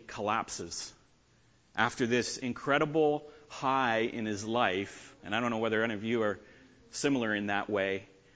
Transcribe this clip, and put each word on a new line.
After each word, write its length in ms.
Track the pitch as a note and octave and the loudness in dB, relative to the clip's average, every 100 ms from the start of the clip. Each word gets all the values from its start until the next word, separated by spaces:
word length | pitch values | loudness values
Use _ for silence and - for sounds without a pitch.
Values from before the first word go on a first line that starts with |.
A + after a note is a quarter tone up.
| - | -14
collapses 840 | - G#2 A2 - - F2 - - - _ _ _ _ _ _ _ | -4 0 0 -2 -6 -8 -8 -12 -16 _ _ _ _ _ _ _
after 320 | - A#2 - A#2+ | 0 0 2 2
this 300 | B2 A2+ - | 2 2 -4
incredible 880 | B2+ A#2+ - C#3+ D#3 D#3 D3+ D3 - - - | -6 -6 2 2 4 4 2 2 -4 -20 -18
high 600 | - C#3 C3+ B2+ A2+ A#2 | -4 0 2 2 2 0
in 120 | A#2 | -2
his 200 | A2 G2+ | -4 -4
life. 720 | G#2+ A2+ A2+ F#2+ G2+ - - - | -2 2 2 2 -4 -10 -18 -18
And 100 | - | -4
I 60 | A2 | -2
don't 100 | A#2+ | 0
know 80 | A2+ | 0
whether 240 | A2+ A2 | 2 2
any 120 | A#2 | 2
of 100 | G#2+ | 0
you 180 | A2 A#2 | -2 2
are 160 | G#2+ F#2+ - - - - - | 2 -2 -10 -20 -20 -20 -14
similar 420 | - D3 C#3 A2+ | -4 0 2 2
in 120 | G#2 G#2 | 0 0
that 220 | G2+ - | -2 0
way. 380 | G2+ F#2+ F#2+ - - - | 0 0 -2 -6 -20 -20